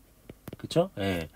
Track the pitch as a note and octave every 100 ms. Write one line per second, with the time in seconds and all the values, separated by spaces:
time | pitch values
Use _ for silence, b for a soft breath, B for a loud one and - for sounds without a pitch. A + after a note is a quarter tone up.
0 | - - - - - - - E3 F#3 -
1 | G2 F2 D#2